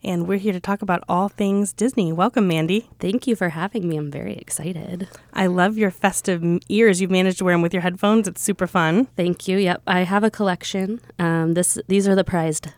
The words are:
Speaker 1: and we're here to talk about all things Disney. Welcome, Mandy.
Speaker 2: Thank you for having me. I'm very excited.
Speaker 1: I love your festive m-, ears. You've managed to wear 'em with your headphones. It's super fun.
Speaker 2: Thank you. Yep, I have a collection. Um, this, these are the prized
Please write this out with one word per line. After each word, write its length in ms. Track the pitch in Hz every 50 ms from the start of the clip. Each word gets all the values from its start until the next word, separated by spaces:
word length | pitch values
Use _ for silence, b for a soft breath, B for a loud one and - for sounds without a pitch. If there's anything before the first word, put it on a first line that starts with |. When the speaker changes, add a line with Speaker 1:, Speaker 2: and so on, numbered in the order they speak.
Speaker 1:
and 240 | - 190 185 175 170
we're 120 | 170 196 202
here 160 | 190 214 185
to 60 | 180
talk 200 | - - 202 202
about 240 | - 190 180 175 -
all 220 | - 180 180 190 202
things 460 | - - 208 196 196 202 202 202 -
Disney. 400 | - 208 254 - - 190 165 165
Welcome, 340 | 160 185 226 - 262 208 185
Mandy. 400 | 165 160 156 160 185 214 - - - _
Speaker 2:
Thank 260 | - 175 202 247 -
you 100 | - 233
for 140 | - 185 175
having 380 | 151 160 165 202 - 233 175 175
me. 60 | 160 151
I'm 120 | 151 147
very 260 | 139 - 113 - -
excited. 720 | - - - - - 147 170 185 160 - - 180 175 190 - B B B B -
Speaker 1:
I 140 | - 190 185
love 280 | 180 180 180 202 220
your 140 | 220 214 196
festive 520 | - - - 196 180 - - 202 185 170
m-, 180 | 165 170 170 175 - -
ears. 320 | - 208 226 220 190 175
You've 80 | 190 175
managed 280 | 190 185 185 190 185 -
to 60 | 196
wear 80 | 180 175
'em 60 | 170
with 120 | 170 170 -
your 80 | 185
headphones. 440 | 170 185 180 185 - 202 214 226 214
It's 140 | 185 175 -
super 260 | - - 196 - 185
fun. 400 | 170 - 185 165 160 160 202 262 - _
Speaker 2:
Thank 320 | - 175 175 175 - - -
you. 100 | 185 196
Yep, 240 | 202 180 180 - _
I 140 | - 190 180 180
have 200 | 170 196 202 208
a 60 | 220
collection. 720 | - - 214 190 185 - - - - 196 190 190 220 240 - - - -
Um, 340 | 180 170 165 165 160 165
this, 260 | 170 175 175 - - - - -
these 200 | 190 196 196 196
are 60 | 196
the 100 | 196 185
prized 440 | - - 175 160 160 151 - - 147 -